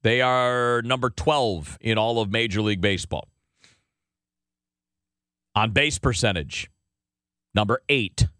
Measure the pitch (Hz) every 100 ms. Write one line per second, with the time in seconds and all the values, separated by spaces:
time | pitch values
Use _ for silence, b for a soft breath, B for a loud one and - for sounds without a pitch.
0 | 110 123 127 127 123 123 120 120 117 127
1 | 123 - - 151 117 87 73 - 113 110
2 | 110 117 104 113 117 98 107 101 101 92
3 | - 71 - _ _ _ b b _ _
4 | _ _ _ _ _ _ _ _ _ _
5 | _ _ _ _ _ 104 110 110 147 143
6 | 131 117 113 90 71 - - _ _ _
7 | _ _ _ _ _ 107 104 123 - 143
8 | 101 - -